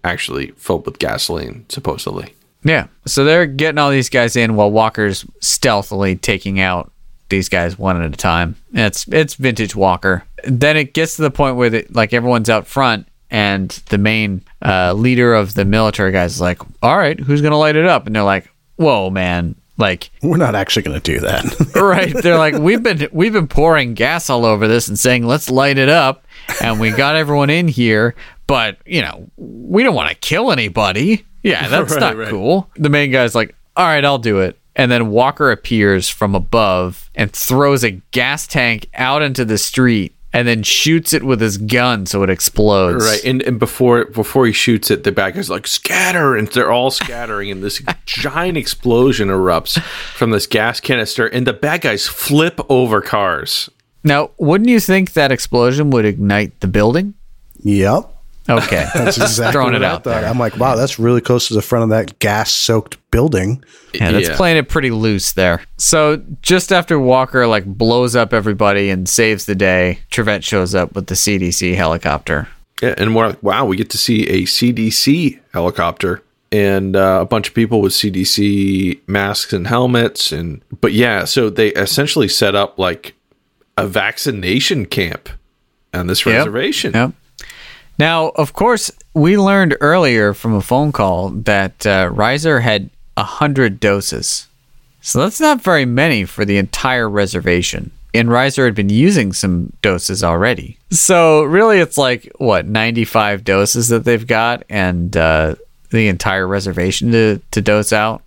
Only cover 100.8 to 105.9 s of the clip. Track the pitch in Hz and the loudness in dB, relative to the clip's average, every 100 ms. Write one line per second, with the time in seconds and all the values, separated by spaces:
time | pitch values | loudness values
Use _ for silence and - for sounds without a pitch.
100.8 | - 170 - 180 165 151 147 180 226 202 | -4 -2 2 4 6 4 4 2 4 4
101.8 | 156 - 131 120 - - 123 95 - 107 | 2 0 0 -2 -8 -4 0 0 0 0
102.8 | 113 117 110 113 104 101 101 95 101 120 | 0 0 0 2 0 -2 0 2 2 0
103.8 | 117 117 120 117 117 113 117 120 - 104 | 0 0 2 0 0 0 0 -4 -6 -2
104.8 | 92 87 87 87 80 80 78 - - _ | -2 -2 -2 0 2 2 0 -4 -14 _
105.8 | - | -4